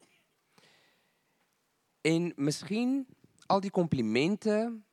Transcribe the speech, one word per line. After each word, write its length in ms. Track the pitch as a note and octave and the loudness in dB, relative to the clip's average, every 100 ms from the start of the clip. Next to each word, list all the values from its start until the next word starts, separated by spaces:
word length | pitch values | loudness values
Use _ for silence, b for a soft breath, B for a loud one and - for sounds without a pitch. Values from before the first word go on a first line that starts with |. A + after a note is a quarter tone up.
| _ _ _ _ _ b b b b b b b b b _ _ _ _ _ _ D#3 | _ _ _ _ _ b b b b b b b b b _ _ _ _ _ _ 0
En 260 | E3 E3+ - | 2 0 0
misschien 720 | C#3+ - E3+ G#3+ B3 C4+ C4 - _ _ - | -2 -2 -4 -2 0 -2 -4 -14 _ _ -2
al 140 | G3 | 0
die 120 | F#3+ | 0
complimenten, 1120 | F#3+ E3+ C#3 A2 A#2 D#3+ G#3 A3 G#3+ A#3 A3+ - | 0 0 0 2 2 2 0 0 0 -2 -6 -16